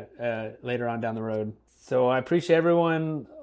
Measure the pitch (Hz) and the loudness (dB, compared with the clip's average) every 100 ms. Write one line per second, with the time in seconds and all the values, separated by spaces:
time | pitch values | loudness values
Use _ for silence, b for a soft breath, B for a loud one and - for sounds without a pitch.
0 | 104 - 117 113 110 117 123 123 120 117 | -10 -8 -6 -4 -6 -10 -6 -4 -4 -4
1 | 117 113 110 110 107 104 _ - - 127 | -4 -4 -4 -4 -4 -8 _ -18 -2 2
2 | 123 127 123 170 - 165 170 170 165 160 | 2 2 2 0 4 4 6 4 4 2
3 | 160 151 - - | -2 -4 -8 -16